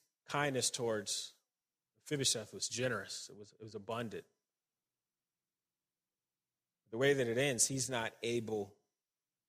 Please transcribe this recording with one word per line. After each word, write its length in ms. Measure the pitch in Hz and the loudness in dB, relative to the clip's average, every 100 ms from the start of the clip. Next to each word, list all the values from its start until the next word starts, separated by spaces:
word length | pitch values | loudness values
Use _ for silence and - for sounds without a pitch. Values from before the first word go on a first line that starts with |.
| _ _ - | _ _ -4
kindness 440 | 147 143 131 113 | 0 0 2 0
towards 640 | - 117 107 101 - - - _ _ _ _ _ _ | 0 0 0 0 -4 -6 -14 _ _ _ _ _ _
Mephibosheth 520 | - 147 131 117 107 | -4 0 2 2 -2
was 140 | 98 - | -6 -6
generous. 600 | 110 127 107 95 - - | 0 0 0 -4 -10 -12
It 80 | 95 | -14
was, 160 | 104 - | -20 -16
it 40 | |
was 120 | 110 104 | -12 -12
abundant. 500 | 98 113 117 92 - _ _ _ _ _ _ _ _ _ _ _ _ _ _ _ _ _ _ _ _ _ _ _ _ _ _ | -6 -4 -4 -6 -12 _ _ _ _ _ _ _ _ _ _ _ _ _ _ _ _ _ _ _ _ _ _ _ _ _ _
The 60 | 113 | 2
way 140 | 135 | 4
that 140 | 139 117 | 6 4
it 120 | 113 | 4
ends, 260 | 143 120 - | 2 4 2
he's 240 | 135 120 | 2 -2
not 240 | 123 113 - | 0 -2 -4
able 540 | 117 120 110 107 98 - _ _ _ _ _ _ | -2 0 0 -4 -4 -10 _ _ _ _ _ _